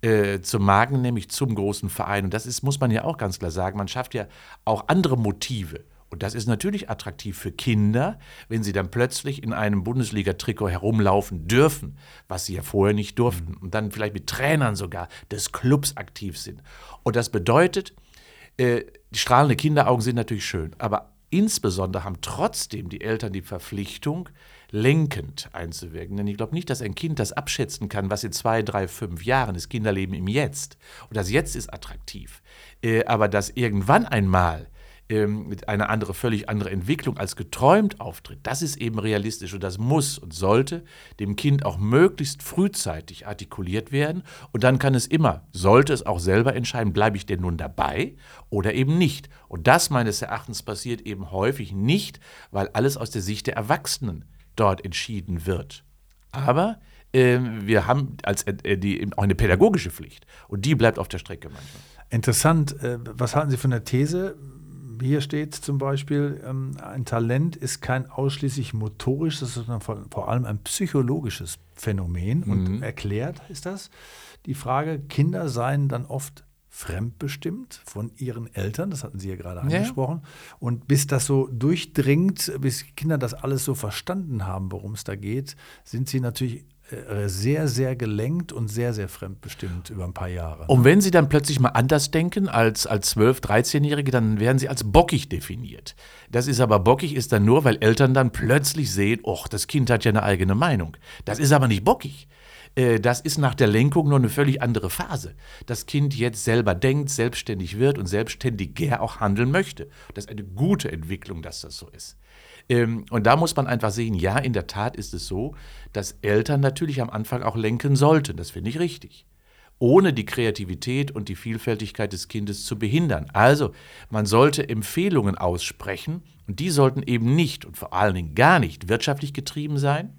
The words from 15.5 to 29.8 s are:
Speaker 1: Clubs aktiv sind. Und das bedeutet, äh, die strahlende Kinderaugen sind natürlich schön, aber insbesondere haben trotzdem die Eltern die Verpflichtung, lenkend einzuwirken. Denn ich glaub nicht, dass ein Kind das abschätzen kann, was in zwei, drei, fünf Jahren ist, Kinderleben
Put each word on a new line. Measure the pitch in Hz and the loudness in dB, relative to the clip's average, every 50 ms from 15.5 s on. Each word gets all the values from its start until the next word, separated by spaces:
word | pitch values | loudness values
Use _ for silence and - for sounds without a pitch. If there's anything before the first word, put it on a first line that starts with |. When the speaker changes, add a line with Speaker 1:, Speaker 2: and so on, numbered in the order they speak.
Speaker 1:
Clubs | - - - 123 139 143 143 - - | -8 -2 2 4 4 4 2 -2 -6
aktiv | - 104 - _ - 104 95 82 | -6 -14 -14 _ -10 -10 -10 -10
sind. | - - 104 101 - - - - - - - - - _ | -10 -12 -14 -14 -16 -20 -20 -20 -20 -20 -20 -20 -4 _
Und | 123 113 | 0 0
das | 120 117 - | 0 0 0
bedeutet, | - 107 87 101 117 143 175 180 175 196 190 - _ - _ _ _ - _ - - - - - _ | -2 -2 2 4 6 6 6 4 2 -2 -6 -6 _ -20 _ _ _ -20 _ -20 -20 -20 -20 -20 _
äh, | - 127 123 120 120 - - _ - _ _ | 0 2 2 2 2 -2 -6 _ -20 _ _
die | - - | -6 -4
strahlende | - - 127 127 147 147 - | 2 6 6 6 8 6 4
Kinderaugen | - 143 156 151 147 - - 127 117 | 2 2 2 4 4 4 4 4 2
sind | 110 123 120 | 2 0 0
natürlich | 120 113 - 117 101 - | 0 -2 -2 -4 -6 -4
schön, | - - 92 78 80 - | -4 -4 -4 -6 -6 -8
aber | - 120 110 107 - - - _ _ _ _ | -6 -4 -2 -2 -4 -4 -8 _ _ _ _
insbesondere | - 180 208 220 - - - 107 90 95 95 92 92 92 85 | 2 2 2 2 0 0 -2 -2 0 0 -2 -2 -2 -4 -6
haben | 98 92 - | -6 -8 -8
trotzdem | - - - - 165 233 - - - - - 101 - 87 | -8 -10 -4 -2 -2 -2 -2 -4 -8 -8 -8 -10 -10 -10
die | 98 - | -10 -8
Eltern | - 107 110 107 - 107 95 | -4 -4 -4 -2 -4 -6 -6
die | 98 | -8
Verpflichtung, | 90 - 101 92 - - - 101 101 - - - - 147 151 175 180 - - _ - - - - _ _ | -8 -8 -12 -12 -10 -8 -8 -6 -6 -8 -10 -6 -6 -4 -4 -4 -8 -12 -16 _ -20 -20 -20 -20 _ _
lenkend | - 104 110 127 147 160 156 139 - 98 76 71 - - - - - | -4 0 2 4 4 4 2 0 -2 -6 -8 -10 -12 -14 -16 -12 -10
einzuwirken. | 90 87 82 82 - - 85 78 80 85 92 98 | -10 -10 -10 -10 -12 -12 -12 -12 -12 -10 -8 -6
Denn | 101 101 | -4 -4
ich | 101 101 | -4 -4
glaub | 104 113 110 151 | -4 -6 -4 -4
nicht, | 165 - - | -6 -4 -4
dass | - - | -6 -4
ein | 123 107 98 | -4 -8 -8
Kind | - - 160 156 - | -6 -4 -4 -2 -2
das | 107 101 - | -4 -4 -4
abschätzen | - - - - - - 147 - - 110 101 | -8 -6 -6 -4 -4 -4 -6 -4 -8 -8 -6
kann, | - 104 98 95 | -4 -4 -2 -2
was | 104 101 - | -4 -4 -4
in | 110 | -6
zwei, | 95 - - 117 113 113 | -8 -4 0 0 0 2
drei, | 110 107 - 101 95 | 0 0 -2 -2 -4
fünf | 92 - - - 92 87 82 87 | -4 -6 -8 -8 -8 -8 -6 -2
Jahren | 113 127 135 127 110 92 | 0 2 2 2 0 -4
ist, | 87 - - | -6 -8 -6
Kinderleben | - 117 | -6 -2